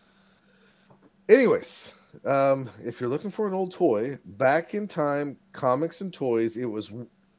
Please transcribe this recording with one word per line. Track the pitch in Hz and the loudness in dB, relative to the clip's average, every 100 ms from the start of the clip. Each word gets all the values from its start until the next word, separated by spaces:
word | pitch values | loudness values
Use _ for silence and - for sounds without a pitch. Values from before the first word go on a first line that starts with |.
| _ _ _ _ _ _ _ _ _ - _ _ - | _ _ _ _ _ _ _ _ _ -20 _ _ 6
Anyways, | 254 220 113 - - - - _ - 110 | 8 8 2 -2 -12 -16 -20 _ -8 -2
um, | 139 139 135 123 107 | 2 4 2 -2 -10
if | 117 - | -10 -6
you're | 123 | -4
looking | 147 208 | -4 -6
for | 208 208 | -6 -4
an | |
old | 190 185 | -4 -4
toy, | - 170 107 127 131 | 0 2 2 -2 -8
back | - 101 131 156 170 | -12 0 2 2 0
in | 208 208 | -8 -6
time, | 160 147 143 147 123 _ | -2 -2 -2 -4 -10 _
comics | - 131 131 165 - | -4 0 0 -2 -6
and | 190 | -10
toys, | - 135 113 113 113 | -6 -2 0 0 -2
it | 123 | -6
was | 107 98 | -6 -10
w-, | 113 117 _ _ | -12 -16 _ _